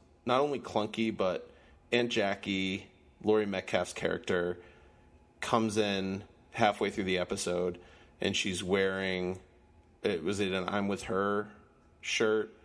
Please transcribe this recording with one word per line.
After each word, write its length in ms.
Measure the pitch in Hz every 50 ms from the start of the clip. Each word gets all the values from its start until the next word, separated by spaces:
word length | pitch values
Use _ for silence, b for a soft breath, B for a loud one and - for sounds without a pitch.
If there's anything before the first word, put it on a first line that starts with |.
| - _ _ _ -
not 160 | 123 123 131
only 180 | 143 147 139 117
clunky, 560 | - - - 113 104 107 - 113 113 110 101
but 360 | - 98 92 87 - - - b b b b b b b -
Aunt 180 | 120 120 120 120
Jackie, 760 | - 113 101 98 101 101 - 101 98 95 95 92 95 101 - - - - - - - -
Laurie 220 | - 101 107 107 107
Metcalf's 480 | 101 98 92 - - - 92 90 -
character, 680 | - - - 87 87 85 - - 98 87 87 87 90 - B B B B B B B B B B B B - _ _ -
comes 360 | - - 123 117 110 110 101
in 480 | 110 104 101 98 98 95 95 95 98 - - - - - -
halfway 380 | - - 117 104 104 - 107 101
through 140 | 101 107 98
the 140 | 92 92 87
episode, 600 | 90 - - 101 - - 87 87 90 90 87 - B B B B B B B B
and 140 | - 98 98
she's 300 | - - 101 90 87 101
wearing, 760 | 90 95 98 98 95 95 95 95 95 92 92 90 90 95 95 - - - - - - - - - - - -
it, 220 | - 104 98 82 78
was 160 | 90 101 98
it 120 | 104 92
an 160 | 92 95 90 90
I'm 200 | 95 104 101 101
With 140 | 101 95 -
Her 440 | - 92 95 101 101 101 208 208 - - - - - _ _ - - - -
shirt? 540 | - - - - 120 107 110 110 104 - - -